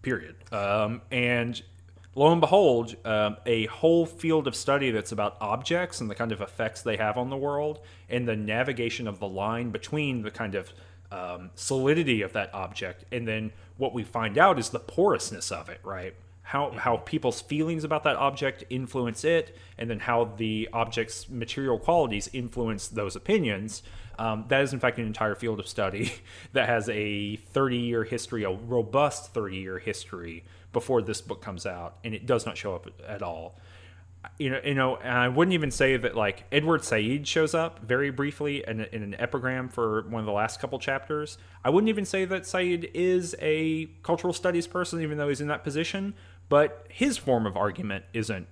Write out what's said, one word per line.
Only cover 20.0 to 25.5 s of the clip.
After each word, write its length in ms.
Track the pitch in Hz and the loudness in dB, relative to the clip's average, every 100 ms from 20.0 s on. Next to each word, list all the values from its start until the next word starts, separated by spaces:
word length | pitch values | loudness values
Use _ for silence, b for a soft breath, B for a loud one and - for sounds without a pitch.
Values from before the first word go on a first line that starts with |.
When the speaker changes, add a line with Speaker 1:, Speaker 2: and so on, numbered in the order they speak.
| - 117 113 104 | 2 2 2 0
Speaker 1:
the 320 | 113 110 110 | -2 0 -2
object's 540 | 117 113 110 110 - - | -2 -2 -2 -4 -6 -10
material 500 | 127 117 - 135 113 | -8 -6 -4 0 0
qualities 500 | - 170 135 104 - | 4 4 4 0 -4
influence 540 | 131 120 123 117 104 - | -6 -6 -2 -2 -2 -4
those 280 | 110 101 95 | -4 -4 -6
opinions. 680 | - 214 139 98 110 - B B B B | 0 2 2 0 -4 -10 B B B B
Um, 260 | 113 110 113 | -2 -2 0
that 140 | 135 | 2
is, 100 | 139 | 2
in 80 | 120 | 2
fact, 180 | 127 120 | 0 0
an 60 | 110 | -6
entire 280 | 107 110 101 | -2 -2 -2
field 240 | 117 | -4